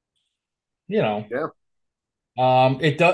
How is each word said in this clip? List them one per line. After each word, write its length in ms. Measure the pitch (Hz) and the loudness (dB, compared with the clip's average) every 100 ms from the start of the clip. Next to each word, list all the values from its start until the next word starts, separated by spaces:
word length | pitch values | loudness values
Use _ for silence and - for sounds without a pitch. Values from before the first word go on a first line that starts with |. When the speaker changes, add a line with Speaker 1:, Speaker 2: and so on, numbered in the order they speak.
| _ _ _ _ _ _ _ _ - | _ _ _ _ _ _ _ _ -6
Speaker 1:
you 140 | 208 | -2
know. 240 | 117 104 107 | -2 -4 -6
Speaker 2:
Yeah. 160 | 123 156 - _ _ _ _ _ _ _ - | -8 -8 -12 _ _ _ _ _ _ _ -2
Speaker 1:
Um, 420 | 127 127 131 135 | 2 4 2 2
it 180 | 156 139 | -2 2
do-, 60 | 170 | 0